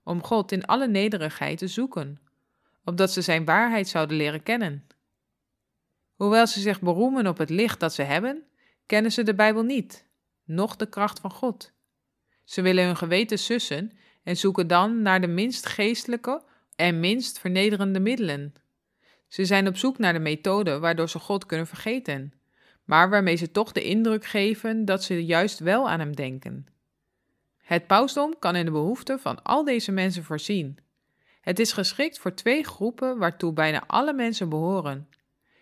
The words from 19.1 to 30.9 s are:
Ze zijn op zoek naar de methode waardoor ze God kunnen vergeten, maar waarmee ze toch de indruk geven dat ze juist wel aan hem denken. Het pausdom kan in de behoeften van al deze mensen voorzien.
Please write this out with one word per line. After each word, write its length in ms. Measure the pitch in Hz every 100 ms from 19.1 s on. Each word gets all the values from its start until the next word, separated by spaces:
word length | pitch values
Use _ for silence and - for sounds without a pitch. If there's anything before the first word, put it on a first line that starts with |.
| _ _
Ze 180 | - 185
zijn 220 | 196 190
op 100 | 185
zoek 200 | 262 262
naar 160 | 196
de 60 | 165
methode 600 | 156 156 190 202 185 143
waardoor 300 | 165 160 160
ze 100 | 165
God 260 | - 196 -
kunnen 220 | 160 165
vergeten, 640 | - 220 254 247 139 143 - _ _ _ _
maar 260 | - 156 185
waarmee 260 | 208 185 170
ze 160 | 196
toch 200 | 202 208
de 120 | -
indruk 420 | - 208 226 220 -
geven 600 | 214 202 214 226 220 202
dat 180 | 190
ze 220 | - 175 165
juist 340 | 170 202 -
wel 300 | 160 226 269
aan 100 | 165
hem 160 | 147 147
denken. 520 | 135 131 120 131 135 _ _ _ _ _ _ _ _ _
Het 300 | - 170 170
pausdom 520 | 196 269 285 294 320
kan 160 | - 180
in 100 | 165
de 60 |
behoeften 480 | 151 160 262 - 269
van 240 | - -
al 200 | - 277
deze 280 | 294 240 214
mensen 320 | 190 185 175
voorzien. 540 | 156 156 - 202 139 143 _